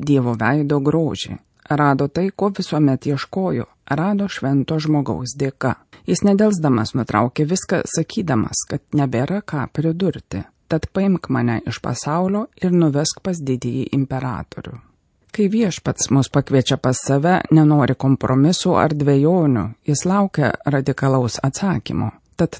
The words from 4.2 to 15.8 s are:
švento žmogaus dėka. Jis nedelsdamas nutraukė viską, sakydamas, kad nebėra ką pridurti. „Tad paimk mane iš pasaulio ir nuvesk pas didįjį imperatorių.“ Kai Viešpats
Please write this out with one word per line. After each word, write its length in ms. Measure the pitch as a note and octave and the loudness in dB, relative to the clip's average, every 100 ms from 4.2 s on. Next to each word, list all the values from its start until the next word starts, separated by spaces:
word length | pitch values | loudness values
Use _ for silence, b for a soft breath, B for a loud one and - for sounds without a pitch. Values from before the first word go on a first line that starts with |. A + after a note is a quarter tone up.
| G3+ | -2
švento 480 | - C3 C#3 C3+ D#3+ | -4 0 0 0 -2
žmogaus 540 | D#3 D3 B2+ D#2+ B2 C#3+ | 0 0 0 -4 -6 -4
dėka. 360 | C3+ - C3 - _ B | -6 -2 -4 -4 _ B
Jis 160 | - F3+ G3+ | -4 0 2
nedelsdamas 640 | G3 G#3+ F#3+ D3+ A#2+ A2 | 4 2 2 2 2 0
nutraukė 540 | C3+ A2 G#2+ B2 - D3+ | -4 -2 0 0 0 -2
viską, 300 | F#3 - F3 - | -2 -2 -4 -2
sakydamas, 800 | - D#3+ - F3 A#2 - - - | -4 -4 -4 -2 0 -2 -4 -6
kad 140 | D3 _ | -8 _
nebėra 480 | D3+ C#3 A#2 C#3+ G3 | -2 0 -2 -2 -4
ką 280 | - D3+ A#2+ | -6 -6 -6
pridurti. 720 | - D#3+ E3+ F#3+ - - - - _ - | -2 -2 0 -2 -4 -8 -10 -10 _ -4
„Tad 220 | D#3+ - | -4 -4
paimk 380 | G3 G3 F3+ - | -2 0 0 0
mane 320 | B2+ A#2+ A2+ - | -2 0 -2 -6
iš 140 | A2+ | -8
pasaulio 680 | - A#2+ - E3 F#3 G3+ A#3 - | -6 -6 -4 -2 -2 -2 -6 -4
ir 100 | F#3 | 0
nuvesk 500 | F3+ D#3+ C#3 D#3 - | 4 4 2 -2 -4
pas 140 | F#3+ F3 | -6 -6
didįjį 460 | C3+ B2 B2 B2+ A#2 | -4 -4 -4 -4 -2
imperatorių.“ 880 | C#3 C3 C3+ B2+ A2 - - - A#2 - _ _ _ _ | -2 -2 -4 -6 -6 -10 -12 -14 -16 -18 _ _ _ _
Kai 160 | - G3 | -2 0
Viešpats 600 | A3 G#3 - | 2 0 -2